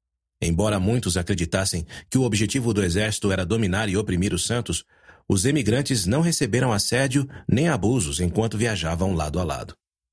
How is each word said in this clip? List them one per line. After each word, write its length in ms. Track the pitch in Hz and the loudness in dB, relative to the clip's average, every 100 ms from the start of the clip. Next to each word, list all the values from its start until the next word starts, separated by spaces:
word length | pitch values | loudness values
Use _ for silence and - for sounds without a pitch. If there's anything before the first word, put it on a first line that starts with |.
| _ _ _ - | _ _ _ -4
Embora 400 | 85 82 107 104 | 0 2 2 2
muitos 380 | 92 123 95 87 | 2 0 0 -2
acreditassem 720 | 85 90 82 98 95 85 76 - - | 0 -2 -2 -2 -2 -4 -6 -12 -2
que 80 | 131 | 0
o 60 | |
objetivo 500 | 123 104 107 139 117 | 2 0 0 0 0
do 80 | 104 | 0
exército 500 | 92 90 107 104 101 | 0 0 -2 -2 0
era 140 | 95 87 | 0 0
dominar 420 | 113 101 95 101 | 0 0 0 0
e 80 | 92 | -2
oprimir 380 | 104 87 98 | 0 0 0
os 100 | 85 | 0
santos, 400 | - 120 117 85 - _ - - - | -2 -2 -2 -6 -8 _ -20 -10 -2
os 200 | 98 117 | 0 2
emigrantes 580 | 147 107 123 143 127 | 2 2 2 2 0
não 160 | 87 131 | 2 2
receberam 520 | 165 160 127 120 131 | 2 2 0 2 2
assédio 540 | 104 - 123 135 135 135 - - | 0 0 0 2 0 -2 -6 0
nem 200 | 113 170 | 2 2
abusos 520 | 131 101 127 78 73 | 2 2 0 0 -2
enquanto 380 | 90 82 113 107 | -2 0 -2 0
viajavam 560 | 117 98 82 82 95 | -2 -2 -2 -2 0
lado 240 | 87 78 85 | -2 -2 -2
a 60 | |
lado. 300 | 85 65 58 - _ _ _ | -4 -6 -10 -16 _ _ _